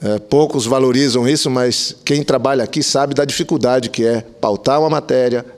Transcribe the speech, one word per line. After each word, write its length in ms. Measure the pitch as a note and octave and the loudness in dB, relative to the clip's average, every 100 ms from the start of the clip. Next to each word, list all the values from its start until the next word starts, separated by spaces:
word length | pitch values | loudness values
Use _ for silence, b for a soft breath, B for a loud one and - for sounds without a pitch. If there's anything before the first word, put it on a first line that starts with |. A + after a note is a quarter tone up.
É, 180 | G#2 G#2+ | -4 -2
poucos 460 | - C#3 D3+ C#3+ A2+ | 0 2 2 0 0
valorizam 600 | C3 C3 B2 C#3+ A#2+ A#2+ | 2 2 2 2 2 2
isso, 240 | D3+ D3+ | 0 0
mas 460 | B2+ B2 - - - | 0 0 -2 -6 -8
quem 220 | - C#3+ D3 | -4 -2 0
trabalha 360 | C3+ C3 C#3 | 0 0 0
aqui 220 | G#2+ D#3 | -2 -4
sabe 300 | - C3+ C#3 | -2 0 0
da 100 | C#3 | 0
dificuldade 680 | C#3+ - E3 D#3 B2 C3 A2+ | -2 -2 -2 0 2 0 -2
que 140 | - | -2
é 160 | A2+ A#2 | 0 0
pautar 600 | - - A2 G2+ - C#3+ | -4 -4 -2 -2 0 0
uma 80 | D#3 | 2
matéria, 560 | D3+ C#3 B2+ B2 A#2+ A#2 | -2 0 0 0 -2 -6